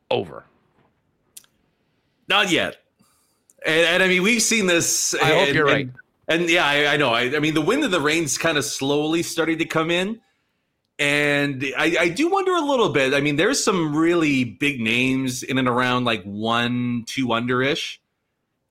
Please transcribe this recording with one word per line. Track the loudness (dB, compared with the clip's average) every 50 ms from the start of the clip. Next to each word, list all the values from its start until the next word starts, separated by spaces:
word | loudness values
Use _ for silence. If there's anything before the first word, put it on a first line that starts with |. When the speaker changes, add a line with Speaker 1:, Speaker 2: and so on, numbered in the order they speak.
| _ -4
Speaker 1:
over." | -4 -4 -4 -6 -12 -18 -20 _ _ _ _ _ _ _ _ _ _ _ _ _ _ _ _ _ _ -20 _ _ _ _ _ _ _ _ _ _ _ _ _ _ _ _ _ 0
Speaker 2:
Not | 0 2 2 2
yet. | 2 0 0 -2 -4 -10 _ _ _ _ _ _ _ _ _ _ _ _ _ _ _ _ -4
And, | 0 2 4 4
and | 4 4 4 4
I | 4
mean, | 4 4 4
we've | 2 2 2
seen | 2 0 0 2 2
this. | 2 2 2 2 0 -2 -2 -2 -2 -2
Speaker 1:
I | 0 2
hope | 2 4 4 2 2
Speaker 2:
and, | 2
Speaker 1:
you're | 2 2 2
Speaker 2:
and, | 2
Speaker 1:
right. | 0 -2 -6 -12 -18 -20 _ _ _ _ -2
Speaker 2:
and | -2 0 2 2
yeah, | 2 2 2
I, | 2 2 2 2 2 2
I | 2
know. | 2 2 2
I, | 2 0 0 0
I | 0
mean, | 0 0 0
the | 0
wind | 0 2 0 0 0
of | 0
the | 0 0
rain's | 0 0 0 0 -2 -2 -4 -2
kinda | -2 0 0 0 -2
slowly | -4 -6 -6 -2 -2 0 0 0 0 -2 -2
starting | -2 -4 -2 -2 -2 -2 0 -2
to | -4
come | -2 -2 -2 0 0
in. | 0 -2 -2 -4 -6 -10 _ _ _ _ _ _ _ _ _ _ _ _ _ _ _ -4
And | -2 0 0 2 2 2 0 0 0 -2 -4 -4 -6 -6 -2 0
I, | 0 0 2 2
I | 0 0
do | 0 0 -2 0
wonder | 0 0 0 0 0
a | 0
little | 0 0 0 2 2 2
bit. | 2 2 2 2 2
I | 0
mean, | 0 0 0
there's | 0 0 0 0 0
some | 0 0 0 0 0 0 0
really | 0 2 2 2 2 2 2 2 0 0
big | -2 -4 -2 -2 -2 -2 -2
names | -2 0 0 2 0 0 0 0 -2 -4 -6 -6 -8
in | -4 -2 0
and | 0 0
around, | 0 0 0 0 0 0 0
like, | 0 -2 -2 -4
one, | -10 -8 -6 -2 0 0 0 0 0 -2 -2 -4 -4 -4 -6 -8
two | -8 -6 -4 -2 0 0
under-ish. | -2 0 0 0 0 0 0 -2 -4 -6 -10 -12 -16 _ _ _ _ _ _ _ _ _ _ _ _ _ _